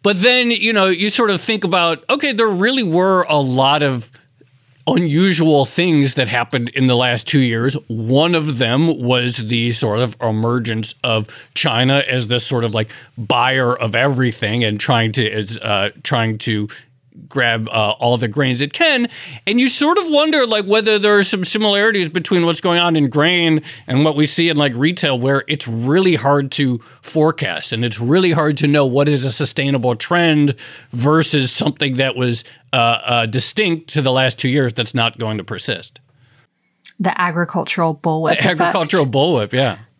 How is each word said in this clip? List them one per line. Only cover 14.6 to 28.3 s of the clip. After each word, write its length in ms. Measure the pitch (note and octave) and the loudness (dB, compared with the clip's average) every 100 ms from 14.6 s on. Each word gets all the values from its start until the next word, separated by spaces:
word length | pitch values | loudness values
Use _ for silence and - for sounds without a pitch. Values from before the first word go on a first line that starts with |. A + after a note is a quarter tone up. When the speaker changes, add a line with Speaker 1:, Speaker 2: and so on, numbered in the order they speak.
Speaker 1:
and 160 | A2 G#2 | 0 -2
trying 340 | - A#2+ A2+ | 0 2 0
to, 120 | A#2+ | 0
is, 320 | G#2+ G#2+ G2+ A2 | -2 -2 -8 -8
uh, 320 | A2 G2+ G#2 - | -4 -2 -2 -6
trying 340 | - B2+ A2+ G#2+ | -4 -2 -2 -4
to 280 | - G#2+ G#2 - _ _ _ - - | -4 -4 -4 -10 _ _ _ -20 -8
grab, 400 | C#3 A#2+ A2+ A2 | -2 0 0 -2
uh, 220 | A2+ G#2 - | -2 0 0
all 180 | A#2+ A#2+ | 0 0
the 100 | A2+ | -2
grains 320 | D3 C3 B2 | -2 -2 -2
it 140 | C#3+ | -4
can. 340 | - E4 C4+ A#3+ - - C3 | 0 0 2 -2 -6 -18 -10
And 140 | - A#3 | -2 2
you 100 | B3+ | 2
sort 300 | - D4 F#4 | 2 2 2
of 100 | E4+ | 2
wonder, 380 | D4 D#4 D4+ A#3+ | 0 2 0 0
like, 180 | G#3+ | -2
whether 320 | G3 A3 G#3+ G#3+ | 2 2 2 2
there 180 | G#3 G#3 | 4 4
are 60 | |
some 200 | F#3 G3 | 2 -2
similarities 640 | F3+ A3 G#3+ G3+ G#3+ G3+ E3 | -2 0 2 2 2 0 -2
between 340 | F3 D#3 F3+ | -4 0 0
what's 140 | E3+ E3 | 2 0
going 200 | F3+ E3+ | 0 2
on 160 | F3 | 2
in 120 | D#3+ C#3 | 2 2
grain 540 | B2+ D#3+ F3 E3 D#3 D3+ - - | 2 2 2 2 0 -2 -18 -2
and 160 | B2+ | 2
what 120 | D#3 | 2
we 100 | C#3+ | 2
see 240 | D3+ E3+ E3+ | 0 2 2
in, 80 | D3+ | 2
like, 160 | C#3+ | 0
retail, 440 | A#2+ D3+ F3+ D3+ C3 | 2 0 0 -2 0
where 240 | C3 C#3 - | 0 0 -2
it's 200 | D3 - | -6 -4
really 480 | A2+ B2 E3 F#3+ | -4 0 2 2
hard 360 | D#3+ C3+ C#3+ C3+ | 2 2 2 0
to 260 | - C3+ A#2+ - - | -2 -2 -2 -8 -20
forecast 680 | - D#3+ D#3 D#3+ A2 D#2+ - | -6 0 0 0 -6 -6 -6
and 140 | A2+ | -4
it's 140 | A#2+ G#2+ | -4 -4
really 320 | A#2 E3+ F#3 | 0 2 2